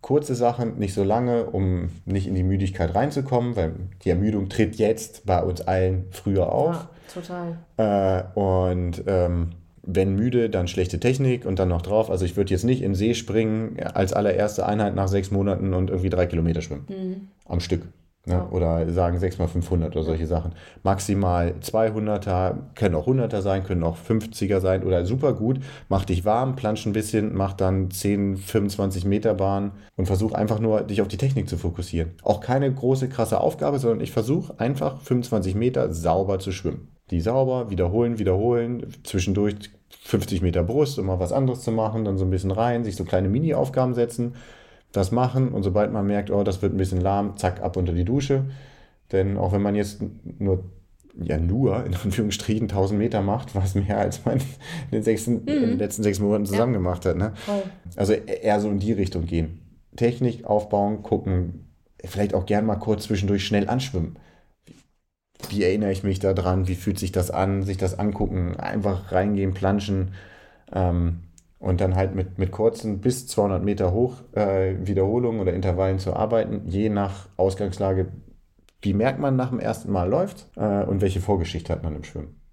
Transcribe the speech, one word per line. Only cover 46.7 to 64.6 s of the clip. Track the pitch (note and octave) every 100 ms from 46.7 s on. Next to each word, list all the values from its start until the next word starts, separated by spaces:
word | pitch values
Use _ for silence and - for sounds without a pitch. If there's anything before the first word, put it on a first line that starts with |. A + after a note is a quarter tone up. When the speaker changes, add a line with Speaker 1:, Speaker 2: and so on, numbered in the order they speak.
Speaker 1:
ein | F#2+
bisschen | F#2+ F#2
lahm“, | F#2 G2+ G2+ G2+
zack, | F#2 F2+
ab | F#2+ F#2
unter | F2+
die | E2+
Dusche. | F2+ C3+ C#3 C3+ C3+ - - - - _ _
Denn | F#2+ F#2+ G2+
auch | F#2+
wenn | G2+
man | G2+
jetzt | G2+ G2+ - G#2 - - -
nur, | G2+ F#2 F#2 - _ - - -
ja | E2+ D#2
nur, | E2+ G#2+ C3 G2+
in | -
Anführungsstrichen | F2+ G2+ G2 G#2+ G2+ - A2 A2
tausend | G2 G2 G#2
Meter | A2+ G#2
macht, | G2 A2 -
was | G2 F#2+
mehr | F#2+ G2+ G#2
als | F#2+ -
man | - B2
in | - - - E3 -
den | A2+
sechs, | G#2+ A2 -
Speaker 2:
Mhm. | A#2 A#3
Speaker 1:
in | D4
den | A#3 -
letzten | G#2 -
sechs | G#2 F#2+
Monaten | G2+ G#2
Speaker 2:
Ja. | G2+
Speaker 1:
zusammen | G2+ A#2+
gemacht | A#2 F2+ F2
hat, | F#2 E2+
ne? | G#2
Speaker 2:
Voll. | - - G3+ F#3+ - - -
Speaker 1:
Also | G2+
e-, | G#2+ - -
eher | A2 G#2
so | G#2
in | G2
die | G2+
Richtung | G#2 F#2 F2+ E2
gehen. | E2 D#2+ E2 - - _
Technik | - A#2 A#2+ B2+ - -
aufbauen, | G#2 G#2 G#2 G2+ G#2
gucken, | - G#2+ - F#2 F2 F2 - _ _ _
vielleicht | - G2 G2+
auch | G2+ F#2+
gern | G#2
mal | A2 G2
kurz | - G2+
zwischendurch | - G#2 G2 G2+ -
schnell | G#2 G2
anschwimmen. | C3 C3 F#2 E2 - - _ _ _